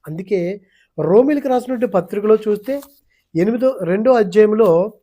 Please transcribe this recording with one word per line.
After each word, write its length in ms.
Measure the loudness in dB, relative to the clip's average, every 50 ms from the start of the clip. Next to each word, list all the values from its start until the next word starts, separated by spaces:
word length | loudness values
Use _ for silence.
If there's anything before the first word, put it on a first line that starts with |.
| _ -14
అందుకే 520 | -12 -12 -6 -4 -4 -2 -2 -6 -8 -10 _ _ _ _ _ _ _ -4
రోమిలికి 480 | 0 4 4 4 4 4 0 -2 -2 -2
రాసినటువంటి 380 | -2 -2 -2 -4 -4 -4 -4
పత్రికలో 480 | -2 -2 -4 -4 -2 -8 -4 2 2 2
చూస్తే 480 | 2 2 -4 -4 -4 -4 -8 -8 -8 -8 -16 _ _ _ _ _ _ _ _ -2
ఎనిమిదో, 420 | -2 0 0 0 0 0 -2 0 -2
రెండో 300 | -4 -2 -2 0 2 2
అధ్యాయంలో 800 | 2 2 0 2 4 4 4 4 4 2 2 2 2 2 0 -2 -6 _